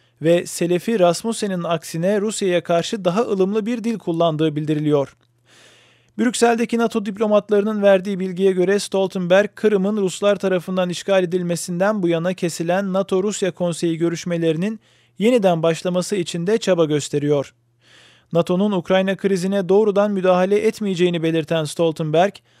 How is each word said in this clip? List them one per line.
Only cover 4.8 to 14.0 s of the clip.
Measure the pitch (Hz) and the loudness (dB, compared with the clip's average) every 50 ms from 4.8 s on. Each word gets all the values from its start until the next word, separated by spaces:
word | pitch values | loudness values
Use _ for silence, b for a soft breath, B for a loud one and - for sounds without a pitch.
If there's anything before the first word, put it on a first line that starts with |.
| 151 147 147 143 135 - - _ _ _ _ b b b b b b b b b b b b b b b b | 0 0 0 0 0 -2 -8 _ _ _ _ b b b b b b b b b b b b b b b b
Brüksel'deki | 208 220 254 - - 233 233 233 226 233 - 233 | -2 -2 -2 0 2 2 2 2 2 -2 -2 0
nato | 233 233 220 - 226 202 | 0 0 0 -2 -4 -6
diplomatlarının | 220 190 208 226 208 208 208 202 - 208 202 202 220 214 208 202 | -6 -4 -2 0 2 2 2 2 2 2 2 2 0 0 2 4
verdiği | 202 196 190 185 208 196 180 | 4 4 4 2 -2 -6 -4
bilgiye | 185 185 180 175 190 190 | -6 -6 -2 0 2 2
göre | 190 180 175 185 202 202 | 2 2 2 2 0 0
Stoltenberg, | - - - 190 190 185 - 190 180 170 180 196 214 208 _ | -2 -2 -2 -2 -2 -2 -2 -4 0 4 4 4 4 2 _
Kırım'ın | - - 214 214 190 185 202 214 | -2 0 2 2 2 0 0 0
Ruslar | 214 196 180 - - 202 202 208 | 0 -2 -2 -2 0 0 0 0
tarafından | 190 - 190 185 180 - 190 185 185 180 180 | 0 0 0 0 -2 -2 -4 -4 -2 -2 -4
işgal | 170 - - - 196 190 185 | -4 -6 -2 0 0 2 2
edilmesinden | 165 180 185 175 170 170 160 - - 175 170 190 208 220 208 175 | 0 -2 -2 -2 -4 -4 -4 -6 -6 -4 0 0 0 0 0 0
bu | |
yana | 170 165 165 165 185 185 | 0 0 0 -2 -4 -4
kesilen | - 185 165 - - 170 165 175 190 202 190 185 | -2 -4 -4 -4 -4 -2 -2 -2 -2 -2 -2 -2
nato | 190 196 - 190 185 190 | -2 -2 0 0 0 0
Rusya | 214 190 - 202 180 | -2 -2 -2 -4 -4
Konseyi | - - 180 175 160 - 170 170 165 | -2 -2 -4 -4 -4 -2 -4 -4 -2
görüşmelerinin | 156 | -2